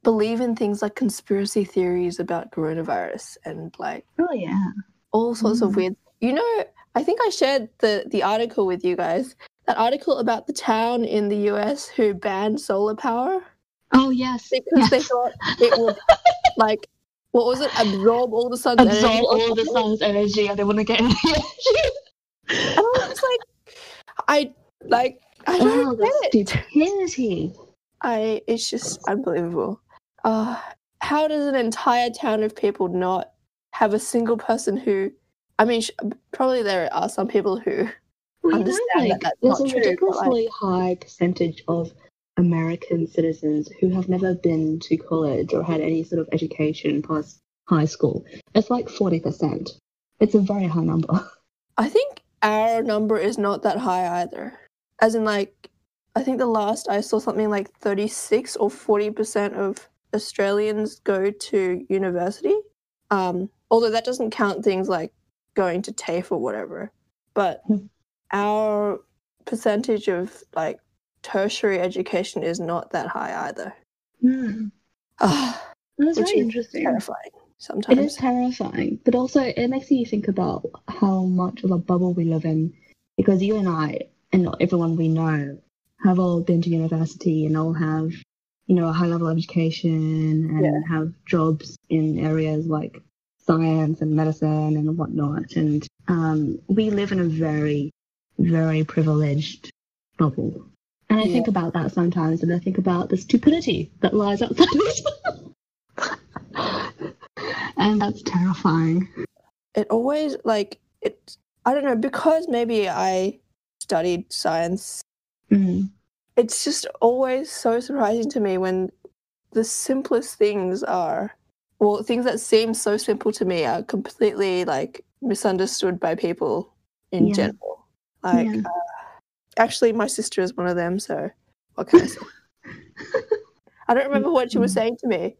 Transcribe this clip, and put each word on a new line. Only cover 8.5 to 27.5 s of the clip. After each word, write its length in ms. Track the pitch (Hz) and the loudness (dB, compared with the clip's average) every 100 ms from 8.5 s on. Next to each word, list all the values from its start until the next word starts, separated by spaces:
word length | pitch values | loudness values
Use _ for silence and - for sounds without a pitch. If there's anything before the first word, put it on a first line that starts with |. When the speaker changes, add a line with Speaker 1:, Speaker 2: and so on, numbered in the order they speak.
| 233 190 | 0 0
Speaker 1:
with 180 | 180 | 0
you 100 | 180 180 | 0 0
guys, 380 | 170 170 262 - - _ - | 0 -2 -4 -10 -20 _ -4
that 100 | 220 | 0
article 400 | 226 285 - 277 | 2 0 0 0
about 280 | 226 226 - | 0 -2 -4
the 60 | |
town 520 | - - 220 233 240 | -6 0 2 2 0
in 240 | 233 214 208 | 0 0 0
the 80 | 208 208 | 0 0
U 40 | 208 | 0
S 320 | 208 285 - | -2 -4 -6
who 260 | - 214 | 0 0
banned 460 | 190 208 190 214 220 | 2 -4 -2 0 -2
solar 340 | - 196 208 | -2 0 0
power. 480 | 214 262 233 269 381 359 _ _ _ _ | 0 -2 0 0 -2 -6 _ _ _ _
Speaker 2:
Oh, 180 | 262 269 | 4 4
yes. 380 | 254 254 247 - | 0 -2 -6 -4
Speaker 1:
Because 380 | 262 - - 233 | -4 4 4 6
they 80 | 254 | 4
Speaker 2:
Yes. 100 | - | 2
Speaker 1:
thought 240 | 247 240 - - - | 0 0 -4 -6 4
it 180 | 240 554 | 4 6
would, 160 | 466 - - 659 698 | 2 2 6 6 6
Speaker 2:
<laughs> 280 | 719 740 - | 4 0 4
Speaker 1:
like, 300 | 220 294 - _ _ _ _ | 2 2 -6 _ _ _ _
what 140 | 240 233 | 2 2
was 140 | 254 | 0
it? 100 | 285 - | -2 2
Absorb 540 | 220 196 202 233 247 | 0 4 4 4 2
all 160 | 220 247 | 0 -2
the 80 | 240 | 0
sun's 240 | - 240 | 2 6
Speaker 2:
Absorb 240 | 240 214 | 6 8
Speaker 1:
energy 160 | 233 226 233 | 4 4 4
or 60 | |
Speaker 2:
all 220 | 226 233 | 2 2
the 100 | 220 | 0
Speaker 1:
something? 180 | 220 233 | 0 0
Speaker 2:
sun's 200 | 214 214 | 0 0
energy 460 | 208 202 208 208 208 | 0 2 0 0 0
and 100 | 202 | 0
they 60 | |
wouldn't 220 | 202 208 214 | 0 0 2
get 140 | 226 | 2
any 140 | 233 - | 2 2
<laughs> 60 | - | 2
energy. 640 | 320 - - 523 523 622 - _ _ _ _ - | 0 -2 -2 2 2 2 -4 _ _ _ _ -6
Speaker 1:
And 280 | - - - | -4 0 2
I 280 | 440 508 - | 2 2 0
was 140 | 523 | -2
like, 540 | 523 494 - _ _ - - - - - - | 0 0 -4 _ _ -20 -20 -20 -12 -6 2
I, 260 | 294 285 _ _ _ | 2 2 _ _ _
like, 360 | - 233 262 - _ _ - | 0 2 2 -4 _ _ -2
I 100 | 359 | 4
don't 280 | 427 466 494 | 6 4 0
Speaker 2:
Oh, 80 | 453 | 2
the 80 | |
Speaker 1:
get 300 | 427 587 - | 2 2 4
it. 140 | 220 196 | 2 2
Speaker 2:
stupidity. 1040 | - - 294 330 403 359 - 233 175 160 | -2 0 2 2 0 -2 -2 -2 -2 -4